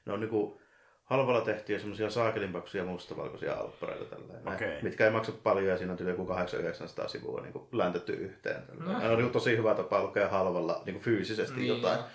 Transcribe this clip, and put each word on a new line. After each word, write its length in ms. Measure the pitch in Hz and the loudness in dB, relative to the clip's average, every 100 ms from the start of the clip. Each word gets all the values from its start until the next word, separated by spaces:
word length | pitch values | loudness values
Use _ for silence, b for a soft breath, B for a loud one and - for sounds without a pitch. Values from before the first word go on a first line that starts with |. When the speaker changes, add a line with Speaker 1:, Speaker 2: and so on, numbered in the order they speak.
| - | -6
Speaker 1:
Ne 60 | |
on 80 | 101 | -4
niinku 400 | 110 110 - B B B B B | 0 0 0 B B B B B
halvalla 360 | - 131 127 120 | 0 2 4 4
tehtyjä 380 | 113 - - 98 | 2 -2 -2 -4
semmosia 320 | 104 101 107 | -4 -2 0
saakelinpaksuja 720 | 117 113 107 95 87 - 98 | 2 2 2 -4 -6 -6 -4
mustavalkoisia 720 | 90 87 - - - - 71 | -4 -6 -8 -8 -8 -4 -4
alppareita 500 | - - - - - | -2 -4 -6 -8 -6
tälleen 400 | - - - - | -10 -12 -14 -10
näin, 120 | - 95 | -6 -4
Speaker 2:
Okei. 260 | 104 73 | -4 -2
Speaker 1:
mitkä 220 | 98 - | -4 6
ei 60 | 110 | 6
maksa 220 | 113 - | 6 -2
paljon 340 | - 110 98 95 | -2 2 4 4
ja 100 | 90 | 2
siinä 140 | 92 | 0
on 40 | 90 | -2
tyyli 140 | 90 | -2
joku 160 | 90 92 | -2 -2
kahdeksan 340 | 90 90 - | -2 -2 -2
yhdeksänsataa 480 | 82 82 82 - - | -4 -4 -10 -6 -6
sivua 320 | - - - | -6 -6 -8
niinku 280 | - - - | -8 -12 -4
läntetty 400 | 117 90 - - | 0 2 0 -4
yhteen 500 | - - - - - | -4 -6 -6 -6 -6
tälleen. 300 | - - 170 | -8 -8 -4
Speaker 3:
No. 60 | - | 0
Speaker 1:
Ne 100 | 110 | 4
on 60 | 117 | 4
niinku 160 | 123 | 4
tosi 240 | 117 123 113 | 2 4 4
hyvä 180 | 110 | 4
tapa 280 | 104 92 101 | 4 2 2
lukea 260 | 101 101 95 | 2 2 2
halvalla 540 | 98 92 87 82 82 101 | 4 2 2 0 -2 -4
niinku 140 | 92 | -4
fyysisesti 560 | 120 107 92 110 - 127 | 2 2 2 -2 -2 0
Speaker 3:
Niin 120 | 123 | 0
Speaker 1:
jotain. 300 | 120 92 - - | 2 2 0 -2